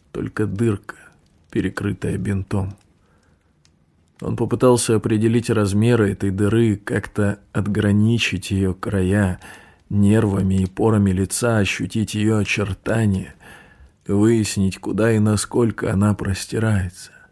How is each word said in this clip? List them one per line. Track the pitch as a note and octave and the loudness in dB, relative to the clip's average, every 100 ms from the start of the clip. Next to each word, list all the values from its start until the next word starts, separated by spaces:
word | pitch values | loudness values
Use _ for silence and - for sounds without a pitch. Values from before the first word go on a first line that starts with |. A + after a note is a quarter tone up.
| _ | _
только | - G#2 - G#2+ | -10 -8 -4 -4
дырка, | G2 A#2 G2 - - - _ _ _ _ | -2 -2 -2 -8 -20 -20 _ _ _ _
перекрытая | A2+ F#2 - G2+ F#2+ A2 G#2+ | -4 -4 -4 -6 -4 -4 -4
бинтом. | A2 G2 F#2+ G2+ G2 - _ _ _ _ _ _ _ _ _ _ _ _ _ - | -4 -4 -4 -4 -4 -8 _ _ _ _ _ _ _ _ _ _ _ _ _ -12
Он | - A2+ | -8 -4
попытался | A2+ A2+ C3 B2 - A2 | -2 2 4 4 4 0
определить | A2 A2 A2+ A#2 A2+ | 2 0 2 2 0
размеры | G#2+ G2+ G2+ A2+ A#2+ G2+ | 0 2 2 2 4 2
этой | - G2 | 0 -2
дыры, | F#2+ G#2 A2+ A#2 G2+ | 0 0 2 2 0
как-то | - G#2+ - - G2+ - _ | -2 -4 -4 -2 -2 -2 _
отграничить | - G2+ G#2 G#2 G2+ G#2+ A#2 - F#2 - | -6 -2 0 2 4 2 2 -2 -6 -4
ее | G2 F#2+ | -2 -2
края, | F2+ - G2+ F#2 G2+ G2 F2+ - - - _ - | -2 -4 -2 2 2 2 -2 -12 -20 -20 _ -6
нервами | G2+ G2+ A2 G#2+ G2 F#2+ F#2+ | 2 4 4 2 0 0 0
и | F#2 | -2
порами | - A2+ A2 G2+ | 0 2 4 2
лица | F#2 F#2+ - A#2+ A2+ | 2 -2 -2 0 0
ощутить | F#2+ - G2+ A2+ G#2 G#2+ | 0 -2 -6 -4 -4 -2
ее | G#2+ A2 | 0 0
очертания, | G2+ - G2+ F#2+ - A2 A2 F#2 F#2 - - - - - - _ - | 0 -2 -4 -4 -4 0 0 0 -4 -16 -20 -20 -20 -20 -20 _ -4
выяснить, | G2+ A2 A#2 G#2 - F#2+ - | 2 4 2 0 0 -2 -2
куда | - F#2+ A2+ | -6 0 2
и | A2 | 2
насколько | G#2+ G#2 - - A#2 G2+ - | 2 0 -2 0 0 -2 -2
она | F#2+ G#2 | 0 2
простирается. | G2+ F#2+ G2 - A#2 A2 G#2 F#2 - - - - | 0 -2 -4 -4 -4 0 0 -2 -8 -20 -20 -20